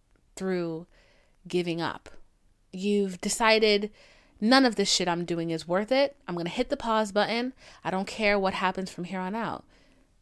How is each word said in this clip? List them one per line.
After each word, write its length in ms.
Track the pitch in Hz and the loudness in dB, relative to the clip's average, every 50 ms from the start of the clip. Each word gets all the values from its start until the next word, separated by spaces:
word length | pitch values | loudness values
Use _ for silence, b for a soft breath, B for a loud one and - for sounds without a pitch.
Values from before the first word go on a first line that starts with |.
| _ _ _ _ _ _ _ | _ _ _ _ _ _ _
through 500 | - 190 185 185 180 170 165 160 160 175 b b b b b b b b b b b - | -8 -4 -2 -2 -2 -2 -4 -6 -8 -10 b b b b b b b b b b b -8
giving 340 | 175 - 180 175 170 165 170 | -2 -2 0 0 0 -2 -2
up. 300 | 165 117 - - - - - - - - _ _ _ _ _ _ _ _ | -2 -4 -4 -8 -12 -18 -20 -20 -20 -20 _ _ _ _ _ _ _ _
You've 480 | - 185 190 208 202 202 196 190 180 180 | -10 -4 0 2 2 2 2 0 -2 -6
decided, 680 | - 208 - - 233 220 220 220 220 214 208 202 214 208 b b b b b b b b b _ | -6 -4 0 2 4 4 6 6 6 4 4 4 0 -2 b b b b b b b b b _
"None 280 | 208 220 262 269 269 | 2 6 6 6 6
of 100 | 240 202 | 6 4
this 160 | - 202 - | 2 0 0
shit 160 | - - 180 180 | 0 0 0 0
I'm 160 | 170 170 175 | 0 -2 -2
doing 240 | 170 175 170 165 165 | -2 -4 -2 -2 -2
is 180 | 165 160 156 165 | -4 -4 -2 -2
worth 220 | 175 190 214 208 | -2 0 0 2
it. 260 | 254 269 285 277 - _ _ | 2 2 2 0 -2 _ _
I'm 80 | - 180 | -8 -6
gonna 160 | 170 170 180 | -4 -4 -4
hit 180 | - 254 254 - | -2 -4 -2 -2
the 80 | 285 | -4
pause 340 | - - 233 220 220 220 202 | -4 -2 0 0 2 0 0
button. 440 | 190 208 202 - 220 233 247 254 - B B B B B | 0 0 0 2 0 -2 -4 -4 -8 B B B B B
I 80 | B 160 | B -4
don't 160 | 185 190 196 | -4 -4 -4
care 320 | - - - 220 202 208 202 | -4 -4 0 2 2 4 4
what 160 | 190 190 196 | 2 0 0
happens 360 | - 196 185 185 190 190 - | 0 -2 -2 -2 -2 -6 -8
from 140 | - - 180 | -8 -10 -10
here 160 | 175 196 185 | -8 -6 -6
on 140 | 185 185 208 | -6 -6 -6
out." 300 | 233 220 156 80 - - b b b b b b b b b b _ | -6 -4 -6 -6 -8 -12 b b b b b b b b b b _